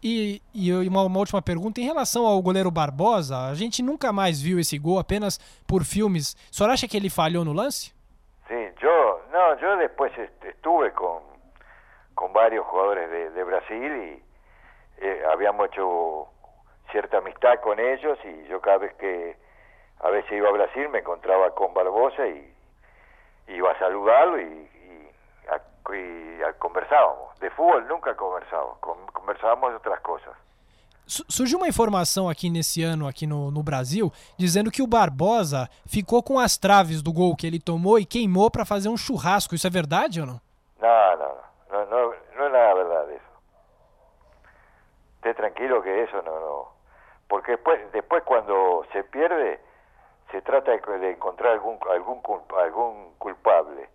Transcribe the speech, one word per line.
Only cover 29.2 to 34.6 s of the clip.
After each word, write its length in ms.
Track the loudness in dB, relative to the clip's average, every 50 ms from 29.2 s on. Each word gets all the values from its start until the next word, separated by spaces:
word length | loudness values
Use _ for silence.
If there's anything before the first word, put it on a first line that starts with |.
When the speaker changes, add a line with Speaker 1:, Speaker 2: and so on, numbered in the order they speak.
| -8 -8 -8 -2 0 0 0 2 0 -4
Speaker 2:
de 60 | -4 -6
otras 220 | -6 -6 -6 -6
cosas. 320 | _ -8 -8 -8 -10 -16 -20 -20 _ _ _ _ _ _ _ _ _ _ _ _ _
Speaker 1:
Su-, 200 | _ -10 -10 -8 _
surgiu 300 | -2 -2 0 0 0 0
uma 80 | 0 0
informação 640 | 2 2 2 2 2 0 0 0 -2 -2 -2 -4
aqui 200 | -4 -4 -4 -4
nesse 320 | -2 -2 -2 -4 -2 -2
ano, 260 | -2 -2 -2 -4 -4 -6
aqui 200 | -6 -6 -6 -6
no, 240 | -4 -4 -4 -4
no 100 | -4 -4
Brasil, 500 | -4 -4 -4 -4 -4 -2 -2 0 0 -2 -2 -6 -20 -20 _ _
dizendo 340 | 0 2 2 2